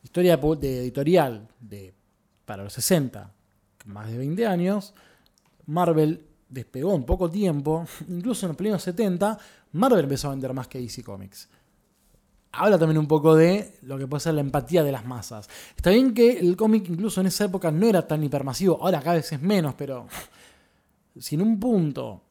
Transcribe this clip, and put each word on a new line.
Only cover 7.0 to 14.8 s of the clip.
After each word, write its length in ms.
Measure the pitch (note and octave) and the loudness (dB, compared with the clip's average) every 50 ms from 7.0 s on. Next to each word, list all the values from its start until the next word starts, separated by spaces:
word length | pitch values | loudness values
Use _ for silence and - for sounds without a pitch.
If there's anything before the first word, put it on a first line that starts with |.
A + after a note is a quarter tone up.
| A#2+ | 0
poco 260 | C#3 F#3 F3+ F3+ E3 | 0 0 0 0 -2
tiempo, 560 | E3 G#3 G#3 F3+ D3+ C#3+ C#3 D3+ D#3 E3 E3+ - - | 0 0 0 0 0 0 -2 -2 -4 -4 -6 -10 -14
<laughs> 100 | - D#3 | -16 -12
incluso 380 | F3 F3 F3 F3 B3+ A3+ - G3 | -10 -10 -6 -4 -4 -4 -4 -4
en 40 | F3 | -6
los 60 | D3+ | -6
primeros 260 | - F#3 G#3+ G#3 E3+ - | -4 -4 -2 -2 -2 -4
setenta, 540 | F#3 E3+ E3 A3+ G3 F3 F3 G3 G#3 A3 G#3 - - _ _ _ _ - | -6 -4 -2 -2 -2 0 0 -2 -2 -2 -6 -12 -20 _ _ _ _ -2
Marvel 320 | D#3 A#3 C4+ A#3+ F#3 C#3+ | 0 2 4 4 4 2
empezó 220 | C#3 C#3 C3 - | 0 -2 -4 -4
a 40 | C#3+ | -6
vender 220 | C#3 C3+ C3 B2+ C3 | -6 -6 -6 -6 -8
más 160 | C3+ B2 - | -8 -10 -10
que 100 | - C3 | -12 -12
D 80 | B2 | -12
C 160 | A2 - B2 A#2 | -12 -12 -14 -14
Comics. 460 | - G2+ G2 G2 G2 - - - _ _ _ _ _ _ _ _ _ _ _ _ _ _ _ _ _ _ _ _ _ - | -14 -14 -14 -16 -18 -20 -20 -20 _ _ _ _ _ _ _ _ _ _ _ _ _ _ _ _ _ _ _ _ _ -6
Habla 260 | A#2+ F3 G#3+ G3+ E3 | 0 4 4 4 4
también 180 | E3 D#3+ D#3 | 4 2 2
un 100 | D#3 D#3 | 2 2
poco 280 | C#3+ D#3 D#3 C#3+ D#3+ D#3+ | 2 2 4 6 6 8
de 420 | D#3+ E3 E3+ F#3+ G#3 G3+ - - _ | 8 8 6 4 0 -4 -10 -18 _
lo 160 | - B2+ C3+ | -14 -12 -10
que 100 | C3+ C3+ | -8 -8
puede 140 | C3 D3+ C#3+ | -6 -6 -4
ser 120 | - E3 D#3 | -2 -2 -2
la 80 | D3+ | -2
empatía 420 | C#3+ C3 B2 C#3+ B2 - E3+ F3 | -2 -2 -2 -4 -4 2 2 2